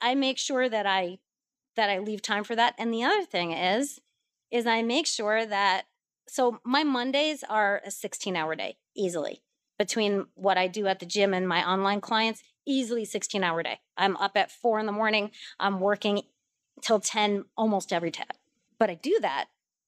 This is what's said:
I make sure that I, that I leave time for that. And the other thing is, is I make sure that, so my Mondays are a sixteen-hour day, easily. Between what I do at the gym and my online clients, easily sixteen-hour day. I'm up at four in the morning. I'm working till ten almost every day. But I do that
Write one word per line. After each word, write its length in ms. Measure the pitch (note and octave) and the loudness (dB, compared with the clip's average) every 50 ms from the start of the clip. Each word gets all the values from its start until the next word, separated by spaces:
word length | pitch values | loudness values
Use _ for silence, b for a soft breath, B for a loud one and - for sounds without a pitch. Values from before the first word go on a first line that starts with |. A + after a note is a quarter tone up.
| A3 | 0
I 140 | A#3+ B3+ | 0 2
make 220 | C#4 C#4 C4 B3+ - | 2 2 0 0 -2
sure 300 | - - C#4+ B3+ B3+ C4 | -4 -2 0 0 0 0
that 180 | A3 G#3+ G3+ | 0 0 0
I, 320 | G3 F#3+ F#3+ F#3 F3 F#3 F#3+ _ _ _ _ _ _ _ _ _ _ _ | 2 2 2 0 -2 -6 -10 _ _ _ _ _ _ _ _ _ _ _
that 120 | - A3 G3+ | 0 2 2
I 120 | G3+ F#3 | 2 0
leave 200 | G3+ G#3 G#3+ G3+ | -2 -4 -4 -6
time 220 | - - G#3+ G3+ G#3 | -4 -2 -2 -2 -2
for 140 | - A#3 | -2 2
that. 180 | A3 A#3 A#3+ - | 2 2 2 2
And 160 | - G3 A#3 A3+ | 0 -2 -2 -2
the 120 | A3+ A#3 | 0 2
other 200 | C#4 G4+ G#4+ F#4 | 2 2 2 0
thing 280 | - - F#3 F3 E3+ E3 | 0 -2 -2 -2 0 -2
is, 480 | D#3 F3+ F3+ G3 A3+ C#4+ C#4+ - - _ _ _ _ _ _ _ _ _ _ | 0 0 2 2 2 0 -2 -6 -12 _ _ _ _ _ _ _ _ _ _
is 160 | - A#3+ A3+ | -2 0 2
I 160 | A#3+ A3+ A3+ A3+ | 2 2 2 0
make 240 | A#3 A#3+ D4+ E4 | 0 0 0 0
sure 400 | - - - A3 G#3 G#3+ A3 A3+ | 0 -2 -2 0 0 0 0 0
that, 400 | A3 G#3 G3 G3+ G3 F#3 F#3+ - - _ _ _ _ _ _ _ - | 0 0 2 2 2 2 2 -2 -6 _ _ _ _ _ _ _ -8
so 320 | - - B3+ A#3+ A3+ - - | -2 0 2 2 0 -2 -4
my 180 | A#3 B3+ D4 D#4 | -2 0 2 2
Mondays 640 | D4+ C4+ B3 A#3+ C4 C4 C#4 D4+ D#4 D#4 - - | 2 0 0 0 0 0 0 0 0 -2 -4 -6
are 360 | - G#3 A3 G#3+ G3+ G3+ - - | -2 0 2 2 2 0 -2 -4
a 40 | G3+ G3 | -8 -10
sixteen-hour 640 | - - G3 - - - G#3 F#3 E3+ D#3 D#3+ D#3+ | -10 -8 -10 -8 -6 -6 -4 -2 -2 -2 -2 -2
day, 200 | D#3 G2 F#2+ - - _ _ _ | -4 -6 -8 -10 -12 _ _ _
easily. 460 | - G3+ F#3 E3+ E3 D3 - - - _ _ _ _ _ _ _ - | -2 -2 -2 -2 -2 -4 -4 -6 -10 _ _ _ _ _ _ _ -4
Between 480 | G#3 F#3+ - A3+ G#3+ G3+ G3+ G3 F#3+ - _ | -2 -2 0 0 0 2 0 0 -2 -6 _
what 240 | - F#3+ G3 F#3+ F3+ | -2 0 2 2 4
I 80 | F#3 | 2
do 220 | F#3 F3+ A3 G#3 G3 | 0 -2 -2 -2 -2
at 100 | F#3+ F#3+ | -2 -2
the 80 | F3+ | -4
gym 260 | F3 - G#3 G3+ G3 F#3+ | -4 0 2 2 4 4
and 140 | F3+ F#3 | 2 0
my 180 | F#3 E3+ F3 - | 0 0 0 2
online 360 | F3 F#3 F#3+ G3 G3 G3+ G3+ | 2 0 2 2 2 0 0
clients, 420 | F#3+ - A#3 A3 A3 A3+ A3 - b b b _ _ | -2 -2 0 0 0 0 -2 -4 b b b _ _
easily 380 | - C#4 C4+ B3+ G#3+ A#3+ A#3 G#3+ | -2 0 0 0 0 -2 -4 -4
sixteen-hour 580 | F#3 - G#3 - - - G3+ F#3+ F3 E3 E3 E3 | -4 -4 -6 -6 -4 -2 0 0 0 0 -2 -2
day. 160 | - - - _ _ _ | -4 -6 -8 _ _ _
I'm 200 | - F#3+ G3 F#3+ | 0 0 0 2
up 200 | - G3 G3 - | 0 -2 0 2
at 140 | G#3 F#3+ - | 0 0 0
four 300 | - - - A#3+ A3 G#3+ | -2 -2 0 0 0 2
in 60 | G#3+ | 0
the 60 | A3 G3+ | -2 -2
morning. 380 | G#3 A3 A3 G#3+ G#3+ G3+ G#3+ B B B B B B | 0 0 2 2 2 0 -2 B B B B B B
I'm 180 | - G3 G3 F#3+ | -2 0 0 0
working 440 | F#3 G3+ G#3 G3+ - G#3 G3+ G3+ - - _ _ _ _ _ _ _ _ _ - - | 2 0 0 0 0 0 0 0 -2 -6 _ _ _ _ _ _ _ _ _ -12 0
till 160 | - A3+ G#3 | 2 2 2
ten 460 | - - - G#3+ G#3 G#3+ G#3 G3 F3+ - _ | 2 0 0 2 2 2 2 0 -4 -6 _
almost 360 | - A3 A3 G#3 G3 - - F#3+ | 0 2 2 2 0 0 -2 -2
every 180 | E3+ E3+ E3 | -2 -2 -2
day. 140 | D3+ - - - - - _ _ _ _ _ _ _ | -4 -6 -8 -10 -12 -14 _ _ _ _ _ _ _
But 140 | _ A3+ G#3 | _ 0 0
I 40 | F3 | 0
do 260 | D#3+ - C4+ G4 A4+ | -4 -2 0 0 2
that 260 | - F3+ C3+ C#3+ - - _ _ _ _ _ _ _ | 2 0 -2 -2 -4 -6 _ _ _ _ _ _ _